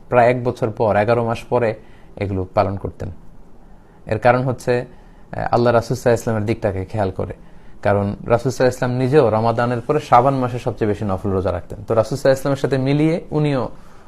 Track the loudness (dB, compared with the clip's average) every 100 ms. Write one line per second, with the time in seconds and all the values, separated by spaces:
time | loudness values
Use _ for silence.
0 | 0 4 6 4 -2 -2 -4 0 0 2
1 | 2 2 0 -4 -2 0 0 -4 -10 -20
2 | -18 -8 -4 -4 -2 0 0 0 -8 -8
3 | -12 -12 -16 -20 -20 -20 -20 -20 -20 -16
4 | -6 0 2 4 2 -4 -2 -2 -2 -14
5 | -20 -20 -16 -8 0 2 4 2 2 -2
6 | 0 0 0 -2 -2 -2 -2 -4 -6 -2
7 | -2 -4 -8 -8 -16 -20 -18 -4 0 2
8 | 0 -4 0 0 0 0 0 2 -2 -2
9 | 2 4 4 4 0 0 0 -2 -2 -2
10 | 4 4 6 2 -2 -4 -6 -2 -2 0
11 | -2 -2 -2 0 0 -4 -6 -12 -2 0
12 | 2 2 2 2 0 -2 0 0 0 2
13 | 2 0 -4 -2 0 0 -4 -8 -18 -20